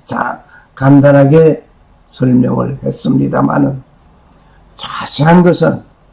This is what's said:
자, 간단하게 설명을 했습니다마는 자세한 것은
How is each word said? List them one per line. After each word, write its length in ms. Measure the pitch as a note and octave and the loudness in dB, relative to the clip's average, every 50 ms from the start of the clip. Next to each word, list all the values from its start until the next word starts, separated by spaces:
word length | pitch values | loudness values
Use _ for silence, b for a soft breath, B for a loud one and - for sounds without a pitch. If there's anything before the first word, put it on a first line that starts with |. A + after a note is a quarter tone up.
| _ | _
자, 360 | - - - - - - - b b b b b b - | -12 -8 -8 -8 -8 -10 -14 b b b b b b -8
간단하게 920 | - C3 C#3 C#3+ C#3 C3+ C#3+ C#3 C#3+ C#3 C3+ D#3 D#3+ D#3+ D#3 C#3+ - - _ _ _ _ _ _ _ _ | -2 2 4 4 4 4 4 4 4 4 4 4 4 4 2 2 -2 -8 _ _ _ _ _ _ _ _
설명을 720 | _ - - B2+ B2+ B2 - - - - - - B2+ C3+ - - | _ -8 -4 -2 0 0 0 0 0 -2 -4 -6 -6 -8 -8 -8
했습니다마는 1000 | - - - - - C3+ C3+ C#3+ C3 C#3 C3+ - - - C#3+ C#3 C3 - - - _ _ _ _ _ _ _ _ _ b b b b b b b _ _ | -10 -8 -6 -4 -4 -2 -2 -2 -2 -2 -2 -2 -2 -2 -2 -2 -2 -4 -8 -14 _ _ _ _ _ _ _ _ _ b b b b b b b _ _
자세한 680 | - - - - - - - - - C#3+ E3 E3+ F3+ E3+ | -20 -18 -14 -12 -12 -12 -8 -6 -2 0 2 4 4 4
것은 400 | F3 D#3 - D#3+ D3+ - - - _ _ _ _ _ | 2 2 0 0 -2 -4 -6 -10 _ _ _ _ _